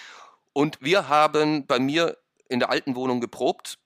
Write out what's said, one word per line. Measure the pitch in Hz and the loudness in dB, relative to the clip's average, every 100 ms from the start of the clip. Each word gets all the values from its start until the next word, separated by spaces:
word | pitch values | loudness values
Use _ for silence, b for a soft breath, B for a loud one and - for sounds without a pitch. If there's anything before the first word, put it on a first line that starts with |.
| B B B B _ | B B B B _
Und | 135 151 - | -2 -2 -2
wir | 139 196 135 | -2 -2 2
haben | 151 151 151 151 151 139 | 2 4 2 2 0 0
bei | 123 | 0
mir | 135 160 165 - _ _ - | 2 2 0 -4 _ _ -6
in | 123 | -2
der | 123 | 0
alten | 139 139 123 | -2 -2 -4
Wohnung | 131 123 | -2 -2
geprobt. | 117 - 127 - - - | -4 -2 -2 -2 -10 -18